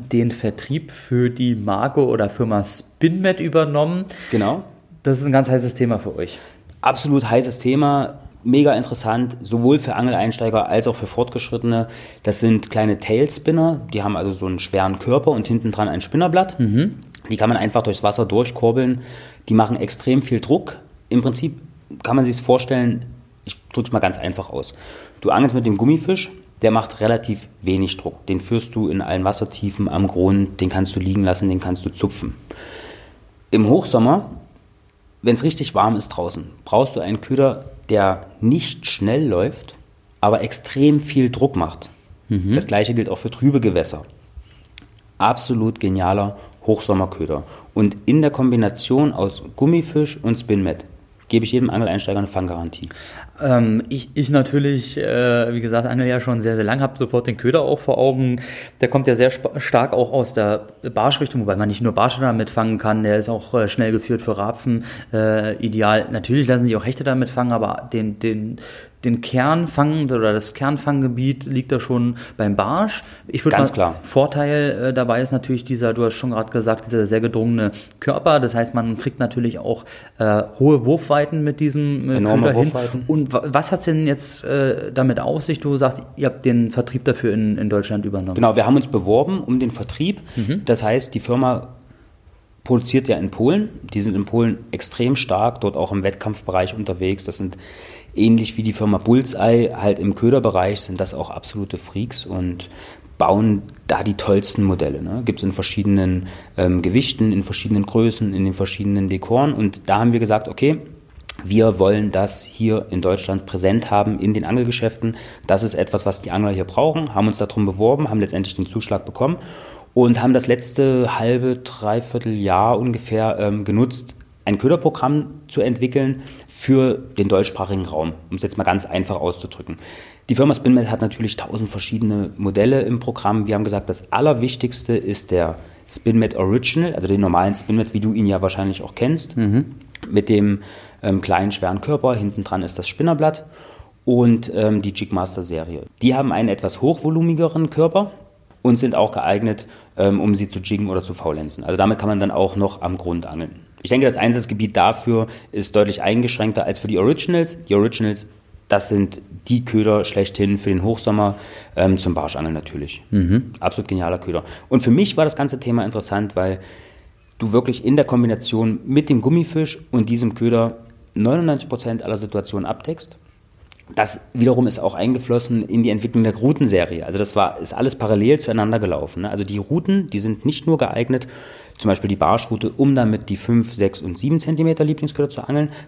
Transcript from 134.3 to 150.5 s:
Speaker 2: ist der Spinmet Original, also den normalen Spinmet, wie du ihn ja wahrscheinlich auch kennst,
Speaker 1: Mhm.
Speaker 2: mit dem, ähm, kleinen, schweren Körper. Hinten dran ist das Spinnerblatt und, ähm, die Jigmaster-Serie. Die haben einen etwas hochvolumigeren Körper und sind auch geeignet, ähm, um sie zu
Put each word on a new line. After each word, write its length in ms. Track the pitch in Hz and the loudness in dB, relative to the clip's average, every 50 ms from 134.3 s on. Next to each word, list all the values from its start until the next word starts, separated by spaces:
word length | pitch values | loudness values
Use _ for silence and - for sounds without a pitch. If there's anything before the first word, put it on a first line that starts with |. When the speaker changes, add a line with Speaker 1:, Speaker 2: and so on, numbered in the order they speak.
| 139 117 120 127 127 - 127 123 - - - - 117 | 2 2 0 -2 -2 -2 -4 -4 -4 -4 -4 -2 -2
Speaker 2:
ist 360 | 107 - 95 101 - - - | -2 -2 -4 -6 -6 -4 -2
der 240 | 92 87 85 82 82 - - - - - - | 0 0 0 0 -4 -8 -12 -20 -20 -20 -16
Spinmet 520 | - - - - 113 113 113 113 104 - | -14 -10 -4 0 2 4 4 2 2 0
Original, 580 | - 95 95 107 123 123 - - 160 175 175 - | 0 0 2 2 0 0 0 0 0 0 -2 -2
also 140 | - 90 92 | -2 -2 0
den 100 | 98 101 | 2 2
normalen 360 | 101 90 87 87 92 101 101 | 2 4 4 2 2 2 0
Spinmet, 380 | - - - 110 113 110 110 - | -2 -2 0 0 0 0 0 -2
wie 60 | 104 | -2
du 140 | 107 110 101 | 0 0 0
ihn 120 | 113 104 | 2 2
ja 160 | 98 98 92 | 2 2 2
wahrscheinlich 400 | 95 92 92 98 98 98 92 - - | 0 -2 -2 -2 -4 -4 -4 -6 -10
auch 120 | - - | -10 -6
kennst, 400 | - 117 131 160 160 - - - | -2 0 0 0 -2 -4 -6 -2
Speaker 1:
Mhm. 300 | 117 113 98 107 131 - - - - - - - - - - | 0 0 2 2 2 0 -2 -6 -18 -20 -20 -20 -16 -8 -2
Speaker 2:
mit 200 | 98 101 101 - | 0 0 2 4
dem, 300 | 110 101 104 104 101 101 - - - - - - - - - | 4 4 4 4 2 0 -4 -10 -20 -20 -20 -20 -14 -6 -2
ähm, 160 | 101 98 95 | 0 0 0
kleinen, 320 | - - 90 90 98 101 | 0 0 0 0 0 -2
schweren 300 | 101 - 95 90 95 98 | -2 -2 -4 -2 -4 -4
Körper. 340 | - 147 151 143 139 127 123 | -2 -2 -2 0 0 0 0
Hinten 300 | 107 104 101 101 101 95 | 0 -2 -4 -4 -6 -6
dran 160 | - 92 95 87 | -4 -4 -4 -4
ist 160 | 85 - - | -6 -8 -8
das 80 | 87 | -8
Spinnerblatt 580 | - - - 151 170 160 143 156 156 156 - - - - - - - - - - - _ _ - | -8 -4 -2 0 0 0 2 0 0 0 -2 -8 -20 -20 -20 -20 -20 -20 -20 -20 -20 _ _ 0
und, 440 | 131 123 123 120 117 117 113 117 - - | 2 4 6 6 6 4 4 0 -2 -2
ähm, 260 | 104 107 107 107 104 | 0 2 2 2 2
die 100 | 101 101 92 | 0 -2 -4
Jigmaster-Serie. 880 | - 101 - 101 90 92 92 - 95 90 85 85 78 82 85 82 71 - - _ - | -6 -6 -4 -2 -2 -4 -4 -6 -8 -8 -6 -6 -8 -8 -8 -10 -12 -12 -16 _ 0
Die 140 | 110 127 127 | 2 2 4
haben 160 | 135 135 123 | 2 0 0
einen 160 | 80 101 117 | 0 0 0
etwas 340 | 104 98 - - 92 - - | 0 0 -2 -4 -6 -4 0
hochvolumigeren 880 | 127 147 165 - - 156 160 165 165 170 165 151 170 156 160 160 160 151 | 0 0 0 0 0 -2 0 2 2 2 2 2 0 0 0 0 -2 0
Körper 420 | - 151 160 165 165 196 208 196 - - - - _ _ _ _ _ _ | 2 2 2 2 2 2 0 -2 -6 -16 -20 -20 _ _ _ _ _ _
und 160 | - 123 120 117 | 2 2 4 4
sind 160 | 131 120 - | 2 2 2
auch 160 | - 107 110 | 2 2 2
geeignet, 560 | - 104 - 82 101 104 117 113 104 104 - - - - - _ _ | 0 -2 0 0 0 2 0 -2 -2 -4 -8 -16 -20 -20 -20 _ _
ähm, 240 | - 98 98 101 90 | 0 2 4 4 4
um 140 | 87 107 104 | 4 2 2
sie 120 | 98 104 | 2 0
zu 120 | 98 | -4